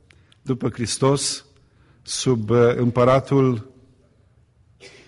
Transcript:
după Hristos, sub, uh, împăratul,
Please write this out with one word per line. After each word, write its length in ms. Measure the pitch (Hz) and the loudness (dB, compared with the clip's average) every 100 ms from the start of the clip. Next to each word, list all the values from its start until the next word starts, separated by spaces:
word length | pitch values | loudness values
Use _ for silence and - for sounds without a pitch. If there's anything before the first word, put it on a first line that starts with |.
| _ _ _ _ | _ _ _ _
după 280 | - 127 127 | -8 -4 -4
Hristos, 760 | - 113 - 135 139 - - - _ _ _ _ _ | -6 -6 0 0 0 -4 -8 -14 _ _ _ _ _
sub, 480 | - - 135 117 107 | -12 -4 -2 -2 2
uh, 260 | 120 120 123 | 2 4 2
împăratul, 960 | 120 127 123 131 - 139 131 117 - - _ _ _ _ _ _ _ _ _ _ - - | 0 2 4 2 2 0 2 -2 -8 -20 _ _ _ _ _ _ _ _ _ _ -20 -20